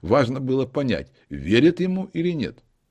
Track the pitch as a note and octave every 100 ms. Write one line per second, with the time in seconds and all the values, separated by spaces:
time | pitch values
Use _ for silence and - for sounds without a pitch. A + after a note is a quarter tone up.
0 | E2 C3+ A#2+ C3 C3 C3 B2+ C#3+ C3+ E2
1 | - _ - C#2+ D2 A2+ D#3+ E3+ F#3 F#3
2 | F#3 E3 F3 E3 G2 - _ _ _